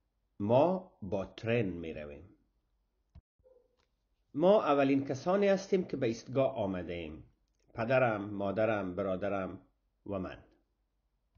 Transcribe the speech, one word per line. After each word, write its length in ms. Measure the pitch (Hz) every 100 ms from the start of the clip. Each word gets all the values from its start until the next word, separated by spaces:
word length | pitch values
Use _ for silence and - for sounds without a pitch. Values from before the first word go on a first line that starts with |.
| _ _ _ -
ما 520 | 104 123 165 185 - _
با 220 | 95 98
ترن 420 | 92 - 110 120 98
می‌رویم. 600 | 85 82 76 73 71 90 _ _ _ _ _ _ _ _ - - _ 508 _ _ _ _ _ _ _ _
ما 300 | 139 175 214
اولین 400 | 147 143 135 139
کسانی 440 | 139 127 180 202 202
هستیم 360 | 190 - 185
که 120 | 185 139
به 100 | 123
ایستگاه 480 | 117 - 127 135
آمده 380 | 120 98 92 85
ایم. 320 | 85 78 78 - _ _ _ _
پدرم، 500 | 120 113 131 123 104
مادرم، 680 | 101 101 98 98 110 107 95
برادرم 680 | 90 98 92 98 98 92 92 - _ _ _ 98
و 120 | 98
من. 200 | 85 67 - _ _ _ _ _ _ _ _